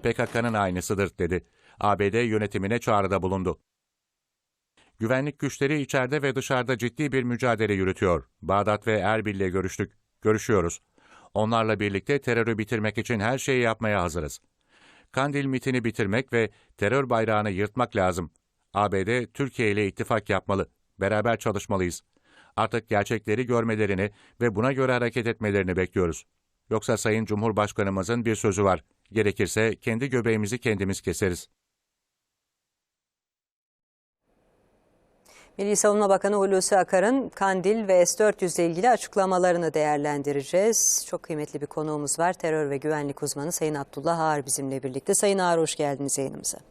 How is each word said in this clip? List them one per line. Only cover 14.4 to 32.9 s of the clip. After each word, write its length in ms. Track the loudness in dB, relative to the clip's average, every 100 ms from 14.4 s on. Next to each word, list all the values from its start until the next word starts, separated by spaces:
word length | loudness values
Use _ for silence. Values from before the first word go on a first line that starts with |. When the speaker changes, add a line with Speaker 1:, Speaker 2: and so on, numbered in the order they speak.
| _ _ _ _ -20 -20 _
Speaker 1:
Kandil 340 | -4 -2 -2 -2
mitini 380 | -2 -2 -2
bitirmek 500 | -2 -2 0 0 0
ve 160 | 0 0 _ _ _
terör 320 | 0 0 0
bayrağını 400 | 0 2 0 0
yırtmak 460 | -2 -4 -2 -2 2
lazım. 360 | 0 0 -6 _ _ _ _
A 180 | -2 0
B 140 | 0 0
D 200 | -2 -4
Türkiye 460 | -6 -6 -2 0
ile 160 | 0 -2
ittifak 420 | -4 -2 -2 0
yapmalı. 400 | -2 0 -2 -2 _ _ _
Beraber 400 | -2 0 0 0
çalışmalıyız. 600 | -2 -4 -2 -2 -2 -4 _ _ _ -20 -12 -2
Artık 340 | -2 -2 0
gerçekleri 560 | 0 0 -2 -2 -2 0
görmelerini 680 | 0 0 0 0 0 -2 -6 -20 _
ve 140 | -2 0
buna 180 | -2
göre 180 | 0 0
hareket 360 | 2 0 -2 -4
etmelerini 480 | -2 0 0 2 0
bekliyoruz. 500 | 0 0 0 -2 -10 _ _ _ _
Yoksa 280 | -4 0 0
Sayın 280 | 2 0 0
Cumhurbaşkanımızın 1000 | 0 0 0 0 0 -2 0 -2 -2 0
bir 100 | 0
sözü 280 | 0 2
var. 200 | 2 2 _ _ _
Gerekirse 640 | 0 0 0 -2 2 0 0
kendi 340 | -4 -4 -2
göbeğimizi 480 | -2 0 0 -2 -2
kendimiz 440 | -2 0 -2 -2
keseriz." 480 | -4 0 0 -2 -10 _ _ _ _ _ _ _ _ _ _ _ _ _ _